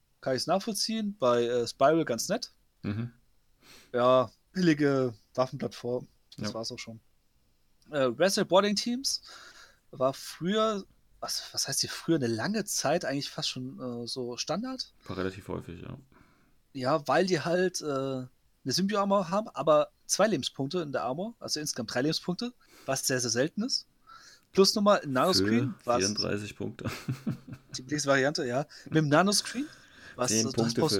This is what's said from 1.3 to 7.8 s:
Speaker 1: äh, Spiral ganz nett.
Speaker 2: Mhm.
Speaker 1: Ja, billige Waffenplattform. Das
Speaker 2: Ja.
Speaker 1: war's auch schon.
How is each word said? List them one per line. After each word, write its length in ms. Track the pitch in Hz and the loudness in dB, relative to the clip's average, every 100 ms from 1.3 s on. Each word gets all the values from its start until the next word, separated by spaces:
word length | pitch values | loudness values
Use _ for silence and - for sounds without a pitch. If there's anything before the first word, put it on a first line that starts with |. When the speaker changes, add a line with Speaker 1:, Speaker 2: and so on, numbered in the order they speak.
| 120 120 | 4 2
Speaker 1:
äh, 200 | 123 117 | 0 -2
Spiral 380 | - 143 165 | 2 4 4
ganz 240 | 147 113 - | 2 -2 -2
nett. 240 | 214 - _ _ _ | -4 -6 _ _ _
Speaker 2:
Mhm. 280 | 104 104 120 - _ _ _ _ - - - | -6 -4 -6 -10 _ _ _ _ -20 -20 -6
Speaker 1:
Ja, 360 | 120 123 131 117 _ _ | 2 6 6 4 _ _
billige 600 | 190 175 147 143 135 127 110 _ | 2 4 4 4 4 0 -4 _
Waffenplattform. 720 | - 131 139 - - 120 123 - _ _ - | -2 -2 -2 -10 -8 -6 -6 -6 _ _ -10
Das 120 | 104 | -8
Speaker 2:
Ja. 40 | |
Speaker 1:
war's 180 | 110 117 | -6 -10
auch 60 | - | -10
schon. 200 | - 113 _ _ _ _ _ _ _ _ | -14 -16 _ _ _ _ _ _ _ _